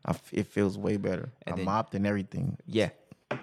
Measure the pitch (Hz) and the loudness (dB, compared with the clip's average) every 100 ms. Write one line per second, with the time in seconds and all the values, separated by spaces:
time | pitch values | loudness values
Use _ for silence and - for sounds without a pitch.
0 | - 82 - - 104 - 101 101 101 104 | -2 -2 -2 -4 0 2 2 2 0 0
1 | 101 90 - - - 90 95 104 110 98 | 0 -2 -6 -10 -8 -2 0 0 0 0
2 | 101 104 95 95 90 - - 110 98 - | 2 0 -2 -4 -4 -4 -2 0 0 -2
3 | _ - _ 135 | _ -20 _ -2